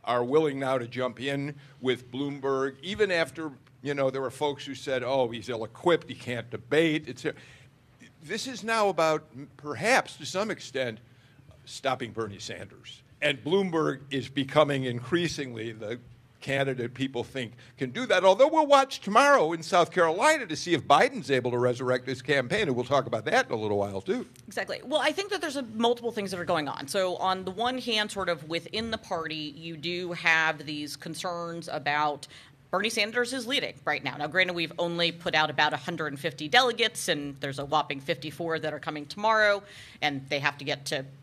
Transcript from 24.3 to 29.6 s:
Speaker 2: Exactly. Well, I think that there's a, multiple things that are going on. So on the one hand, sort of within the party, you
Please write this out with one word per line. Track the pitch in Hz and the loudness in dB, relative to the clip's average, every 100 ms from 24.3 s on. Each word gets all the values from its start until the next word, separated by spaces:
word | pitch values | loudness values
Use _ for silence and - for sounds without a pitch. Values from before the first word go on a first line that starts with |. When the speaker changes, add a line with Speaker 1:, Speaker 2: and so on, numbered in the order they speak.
| - | -16
Speaker 2:
Exactly. | - - - - | -12 -8 -6 -8
Well, | 247 294 | -2 0
I | 269 | 0
think | 339 403 | -2 -4
that | 381 | -4
there's | 330 | -4
a, | 269 | -6
multiple | 233 214 240 233 233 | -8 0 0 2 -2
things | 214 196 | -4 -6
that | 180 | -6
are | |
going | 165 170 143 | -2 0 -2
on. | - 135 | -8 -4
So | 202 185 | -2 -2
on | 180 185 185 | 0 -2 -2
the | 190 | -4
one | 185 240 254 | -4 -2 -2
hand, | 226 214 214 | -2 -2 -2
sort | 196 180 | -4 -2
of | 165 143 | -4 -4
within | 170 175 214 226 | -6 -4 -6 -6
the | - | -8
party, | - 170 156 156 151 | -4 -6 -4 -6 -8
you | 160 | -10